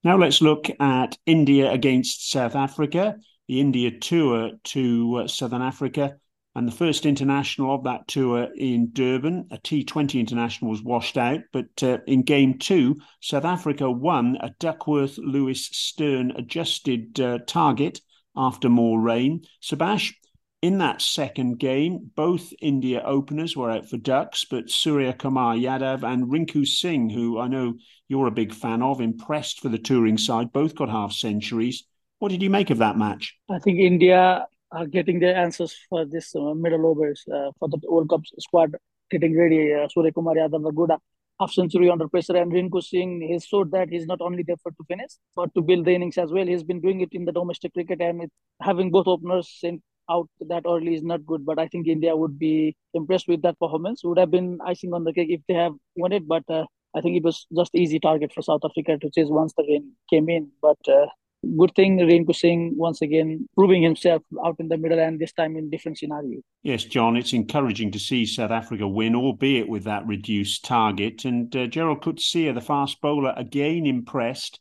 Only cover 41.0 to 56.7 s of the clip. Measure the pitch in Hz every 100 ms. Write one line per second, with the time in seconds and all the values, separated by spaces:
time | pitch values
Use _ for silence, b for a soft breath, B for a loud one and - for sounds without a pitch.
41 | _ _ _ _ 185 - 175 180 175 170
42 | 156 180 165 180 175 180 180 180 175 180
43 | 185 175 160 175 - 202 175 185 170 170
44 | 160 180 175 180 165 165 170 165 156 180
45 | 262 - _ - 175 - 160 180 165 180
46 | 175 180 165 180 180 175 160 180 170 190
47 | 175 180 175 170 175 170 175 180 170 170
48 | 170 170 165 _ _ _ 196 180 185 185
49 | 185 175 170 185 165 - 170 175 _ _
50 | - 170 165 _ 160 175 170 170 170 165
51 | 165 170 151 160 143 156 165 175 165 160
52 | 165 160 160 143 156 156 156 - _ 170
53 | 151 185 - 170 170 160 165 160 175 247
54 | 175 175 180 180 180 175 180 175 180 170
55 | 165 165 160 165 - 175 170 147 _ -
56 | 180 202 151 160 143 160 156